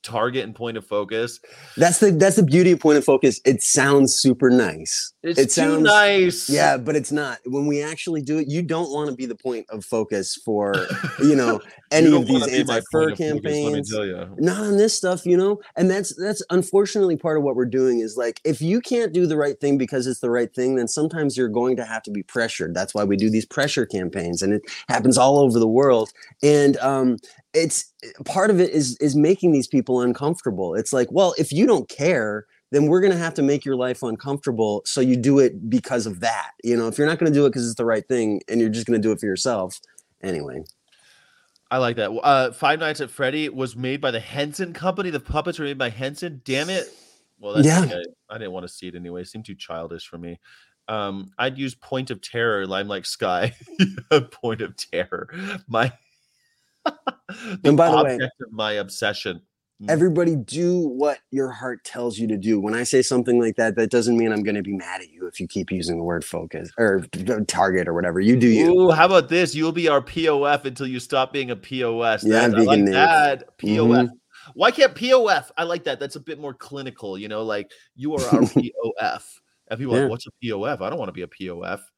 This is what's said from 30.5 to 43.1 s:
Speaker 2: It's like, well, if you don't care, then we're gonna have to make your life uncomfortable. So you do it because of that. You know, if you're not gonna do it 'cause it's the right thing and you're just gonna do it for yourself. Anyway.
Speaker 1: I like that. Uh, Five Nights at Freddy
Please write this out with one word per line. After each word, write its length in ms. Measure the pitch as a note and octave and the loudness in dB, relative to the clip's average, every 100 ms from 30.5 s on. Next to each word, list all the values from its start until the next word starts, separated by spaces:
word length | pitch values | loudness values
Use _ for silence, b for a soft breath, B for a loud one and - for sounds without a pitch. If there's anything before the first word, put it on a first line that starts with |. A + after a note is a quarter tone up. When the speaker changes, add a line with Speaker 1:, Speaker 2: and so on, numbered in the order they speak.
| F#2+ F#2 F2+ | -4 -4 -4
Speaker 2:
It's 180 | A2+ | -2
like, 140 | C3+ A#2+ | -2 0
well, 220 | C3+ F#3 - | 2 2 2
if 120 | D#3+ | -4
you 140 | C#3+ B3 | 2 2
don't 240 | F#3+ - | 2 0
care, 560 | - D3 D#3+ G#2+ G#2 G#2+ _ _ | -4 0 0 -2 -6 -10 _ _
then 140 | C#3 D3+ | 0 2
we're 140 | F3+ | 4
gonna 160 | G3 F3 | 2 0
have 160 | E3 - | -2 -2
to 60 | |
make 220 | C#3 C#3+ C3+ | 0 0 -2
your 100 | C3 | -4
life 260 | B2+ B2 | -4 -4
uncomfortable. 800 | B2 A2+ C#3 C#3+ - A#2 A2 G#2 - | -6 -8 -8 -6 -6 -2 -2 -2 -4
So 140 | - | 0
you 140 | C3 B2 | 2 2
do 240 | A2+ C#3 | 4 4
it 280 | C3 - G#2+ | 4 2 -2
because 360 | A#2+ - B2 A2 | -2 0 -4 -4
of 140 | F2+ | -4
that. 320 | A2+ A2 - - | -4 -4 -8 -8
You 120 | A#2 A#2 | -2 0
know, 100 | A2+ | 0
if 100 | G#2+ | 0
you're 80 | D3 | 0
not 100 | E3 | 2
gonna 140 | E3 | 2
do 140 | C#3+ C#3+ | 4 2
it 60 | |
'cause 120 | B2+ A#2 | 2 -4
it's 100 | A2+ | -2
the 80 | A#2 | 0
right 200 | A2 - | -2 -2
thing 340 | B2+ A2 G2+ - | -2 0 -2 -2
and 100 | A2+ | 0
you're 100 | A2+ | 0
just 160 | A2 A2+ | -2 -2
gonna 140 | A#2 | 0
do 120 | G#2+ | 0
it 80 | G#2+ | -2
for 60 | G#2+ | -4
yourself. 540 | F#2 C3 A2+ F#2 - b b b b | -2 -2 -2 -4 -10 b b b b
Anyway. 420 | F#2+ E2+ C#2+ C2 D#2 _ _ b b b b b b b _ | -8 -6 -8 -12 -16 _ _ b b b b b b b _
Speaker 1:
I 60 | C3 | -2
like 160 | B2 A#2 | -2 -2
that. 160 | G#2 | -4
Uh, 400 | A2+ - C#3 B2+ | -2 2 4 2
Five 280 | A2+ C#3+ D#3 | 0 0 0
Nights 220 | D#3+ D3 | -2 -6
at 80 | |
Freddy 400 | C3+ | -10